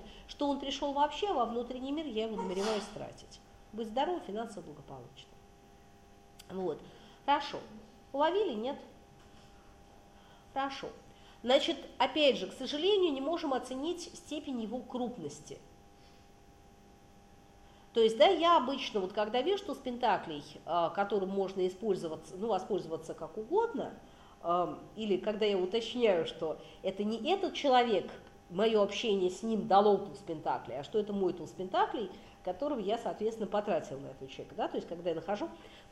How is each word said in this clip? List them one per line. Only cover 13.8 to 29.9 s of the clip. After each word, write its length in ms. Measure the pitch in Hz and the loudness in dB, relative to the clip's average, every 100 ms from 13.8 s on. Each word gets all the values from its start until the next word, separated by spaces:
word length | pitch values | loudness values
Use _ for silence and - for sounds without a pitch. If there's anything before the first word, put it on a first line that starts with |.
| 320 349 - - | -4 -4 -8 -14
степень 460 | - 302 294 247 | -10 -8 -6 -6
его 180 | 208 247 | -4 -6
крупности. 800 | - 247 240 - 147 - - - - - - - - - - - - - - - - - - - - - - - - - - | -6 -6 -4 -6 -10 -10 -16 -16 -18 -20 -20 -20 -20 -20 -20 -20 -20 -20 -20 -20 -20 -20 -20 -20 -20 -20 -20 -20 -20 -20 -2
То 80 | 233 | 4
есть, 160 | 220 226 | 6 8
да, 100 | 349 | 6
я 300 | 320 339 330 | 8 6 6
обычно, 420 | 247 277 - 208 | 4 -4 -2 -2
вот 140 | 185 | -2
когда 280 | 214 214 247 | 0 0 2
вижу 220 | 311 403 | 2 0
туз 140 | - - | -2 -6
пентаклей, 640 | 254 240 233 175 170 147 - - - | -6 0 2 2 -2 -10 -10 -12 -2
а, 240 | 170 165 | 2 2
которым 400 | 196 202 214 185 | 0 0 0 0
можно 360 | 196 185 190 185 | 0 -2 0 -2
использоваться, 720 | 185 220 180 165 156 - 185 | 0 -2 0 -2 -8 -10 -6
ну, 120 | 226 | 0
воспользоваться 640 | 185 190 185 156 160 - | 0 0 -2 -2 -8 -8
как 240 | 151 156 214 | -10 -10 -8
угодно, 560 | 220 403 466 254 156 - - - - - | 0 2 2 -2 -6 -8 -20 -20 -20 -8
ам, 380 | 170 180 160 139 - 208 | 0 2 0 -4 -12 -6
или 180 | 214 180 | 0 0
когда 300 | 214 208 214 | 0 0 2
я 120 | 190 | 2
уточняю, 680 | 180 233 220 247 226 170 156 | 2 0 -2 2 4 4 2
что 340 | - 156 - - - | -2 -4 -6 -10 -6
это 220 | 185 196 208 | -4 -2 -2
не 260 | 220 277 | -2 0
этот 220 | 392 349 | 0 0
человек, 580 | - 285 247 240 185 - - - - - | 0 4 6 6 2 0 -12 -18 -20 -8
моё 340 | 175 226 214 | 0 4 4
общение 460 | 202 - 233 196 180 | 4 2 0 2 2
с 140 | - | 0
ним 260 | 226 214 - | -2 0 6
дало 280 | 196 208 | 8 8